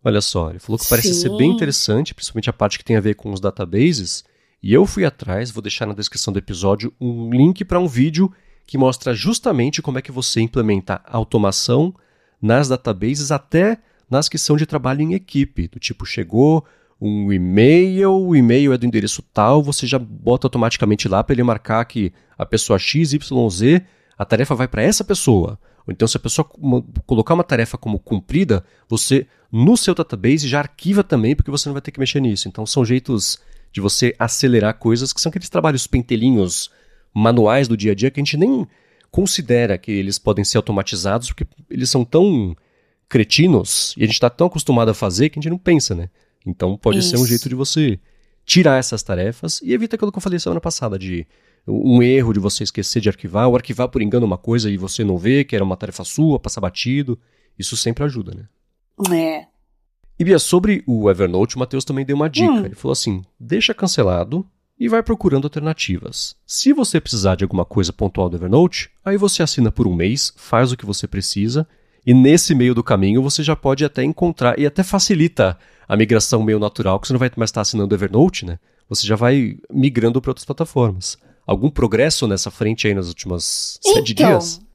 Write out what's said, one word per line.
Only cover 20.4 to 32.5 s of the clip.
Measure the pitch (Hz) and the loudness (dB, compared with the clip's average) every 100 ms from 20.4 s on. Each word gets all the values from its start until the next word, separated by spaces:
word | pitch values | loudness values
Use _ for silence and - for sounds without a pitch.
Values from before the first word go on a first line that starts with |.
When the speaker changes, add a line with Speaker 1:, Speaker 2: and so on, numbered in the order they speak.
| 131 | 0
Speaker 1:
automaticamente | 123 113 - 107 104 - | 0 -2 0 0 0 0
lá | 95 | -2
pra | 110 | 0
ele | 127 | 0
marcar | 123 107 - 110 120 | 0 -2 -2 -4 -2
que | 117 95 _ _ - | -4 -4 _ _ -10
a | - | -4
pessoa | 110 - 98 | -2 0 0
X, | - 147 160 | 0 0 0
Y, | 147 - 127 117 | -2 -2 0 0
Z, | 87 117 175 185 _ _ _ | 2 4 4 0 _ _ _
a | 101 | -2
tarefa | 113 135 | 0 0
vai | 123 127 | -2 -2
pra | 107 | 0
essa | 131 220 | 0 0
pessoa. | 202 196 - 104 82 107 _ _ - | -2 -2 2 2 2 -6 _ _ -12
Ou | |
então, | 95 113 | -2 -2
se | 113 | -2
a | |
pessoa | 113 - 156 - | -4 -4 -4 -4
mo-, | 139 123 - - - | -2 -2 -2 -10 -2
colocar | 117 110 | 0 2
uma | 165 | 0
tarefa | 170 123 113 - | 2 0 -2 -6
como | 117 104 | -6 -6
cumprida, | - 104 - 147 180 98 - _ _ | -4 -6 -2 -2 2 0 -2 _ _
você, | 113 - 135 143 _ _ | -4 0 0 0 _ _
no | 113 143 240 | 2 4 4
seu | - 170 | 2 -2
database, | 160 107 104 151 143 | -4 -2 0 0 0
já | 143 | -4
arquiva | 143 _ 170 202 | -4 _ 0 0
também, | - 135 110 147 | 2 0 2 0
porque | - | -2
você | 143 147 | -4 -6
não | |
vai | 139 | -8
ter | 139 | -10
que | 139 | -6
mexer | 131 147 | -4 0
nisso. | 127 101 | 0 -2
Então, | 101 | -6